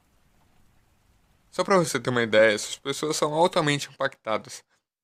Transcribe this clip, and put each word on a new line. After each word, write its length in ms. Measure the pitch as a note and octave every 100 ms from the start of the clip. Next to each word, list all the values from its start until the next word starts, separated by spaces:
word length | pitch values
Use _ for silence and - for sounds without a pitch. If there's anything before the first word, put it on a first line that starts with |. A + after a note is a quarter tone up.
| _ _ _ _ _ _ _ _ _ _ _ _ _ _ _
Só 100 | -
pra 160 | F3+ G3
você 220 | D#3 C3+
ter 100 | B2
uma 140 | B2
ideia, 320 | A#2 G#2+ A2 G#2+
essas 220 | - -
pessoas 400 | C#3 C#3 D3+ D#3
são 160 | D3+
altamente 560 | D3+ F3+ F3+ D3+ C#3+ -
impactadas. 720 | - C3+ - A2+ G#2+ - - _ _ _ _